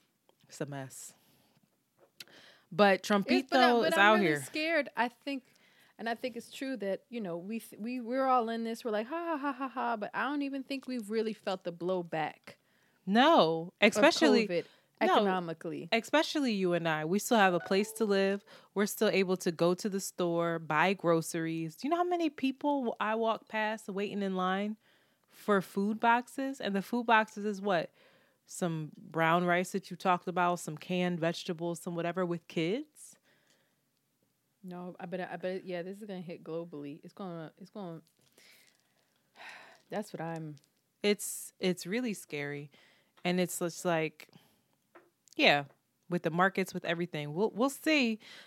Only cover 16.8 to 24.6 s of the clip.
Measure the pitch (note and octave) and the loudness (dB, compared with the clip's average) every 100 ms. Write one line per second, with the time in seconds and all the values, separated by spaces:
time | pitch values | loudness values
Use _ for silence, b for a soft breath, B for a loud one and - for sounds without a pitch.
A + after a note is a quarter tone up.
16.8 | E3 D#3 D#3 G3+ - A#3 F#3+ F3 - F#3+ | 2 0 0 -2 4 6 6 4 2 0
17.8 | G#3+ - A3 G3 G3 G3+ - b b G3 | 0 0 2 2 2 -2 -8 b b -2
18.8 | G3+ - G#3 F3+ F#3 F#3 F3+ D#3+ E3+ F3+ | -2 2 2 4 2 0 -2 2 2 2
19.8 | G#3+ F#3+ - - F3 E3+ E3+ E3 D#3+ D#3 | -2 -4 -6 -2 0 0 -2 -2 0 2
20.8 | F3+ G3+ E3 E3 D#3+ E3+ E3 E3 D#3+ - | 2 2 2 2 0 -4 -4 -4 -6 -6
21.8 | C4+ E4+ F4+ F4 D#4+ - C4+ C4 D4 C#4+ | -2 0 0 0 -2 -2 -4 -2 -2 0
22.8 | A#3 - G#3 A3 A3+ G#3+ - A3 G#3+ A3 | -2 -2 -2 0 0 -2 -4 -4 -4 -4
23.8 | - F#3+ G#3 G3+ G3 F#3 F#3 F#3+ | -8 -6 -4 -4 -2 0 0 0